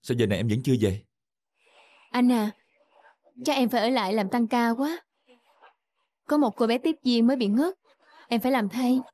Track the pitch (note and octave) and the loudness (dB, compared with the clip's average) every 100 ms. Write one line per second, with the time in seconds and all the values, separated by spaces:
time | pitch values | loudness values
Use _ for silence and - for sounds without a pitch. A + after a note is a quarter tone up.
0 | - A#2+ G#2+ F#2+ A2 G#2+ C3+ C3 G#2 G2 | -4 -2 0 0 0 -2 0 0 0 -2
1 | _ _ _ _ _ _ _ _ _ _ | _ _ _ _ _ _ _ _ _ _
2 | _ B3 B3 A#3+ G#3+ - _ _ _ _ | _ 0 2 2 0 -6 _ _ _ _
3 | - _ _ - B3+ C4+ A#3+ B3 A3 C4 | -20 _ _ -6 -2 0 0 2 0 0
4 | F#3+ A3 G3 A#3+ A3+ B3 A#3 A#3 C#4+ E4+ | 0 -2 -2 -2 0 0 0 0 -4 -6
5 | _ _ _ B3 _ _ - _ _ _ | _ _ _ _ _ _ -20 _ _ _
6 | _ _ - D4 B3+ - A3+ A#3+ D#4+ D#4 | _ _ -2 0 0 0 -2 0 -2 -2
7 | B3+ A#3+ A#3 C4+ G3+ A3 E4 F#4+ _ _ | 0 2 2 2 0 0 0 -4 _ _
8 | _ - - A#3 B3 C4 G3+ A#3+ B3 B3+ | _ -20 -6 -2 0 0 -2 -2 0 0
9 | - | -2